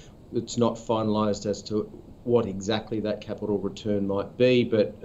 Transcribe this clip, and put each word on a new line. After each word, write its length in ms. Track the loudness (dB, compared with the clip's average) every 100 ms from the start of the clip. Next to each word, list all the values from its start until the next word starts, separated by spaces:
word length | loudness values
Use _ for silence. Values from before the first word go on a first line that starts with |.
| -20 -20 -8
it's 240 | -6 -4 2
not 160 | 2 0
finalised 720 | -2 0 2 2 2 0 -2
as 160 | -6
to 200 | -2 -4 -4 -10 -20 -12
what 240 | 2 2 2
exactly 540 | -4 -2 -2 -2 -4
that 200 | -2 -4
capital 380 | -6 -8 -2 -2
return 480 | -2 -6 -2 0 0
might 280 | -2 -2 2
be, 280 | 4 6
but, 320 | 4 2 2 0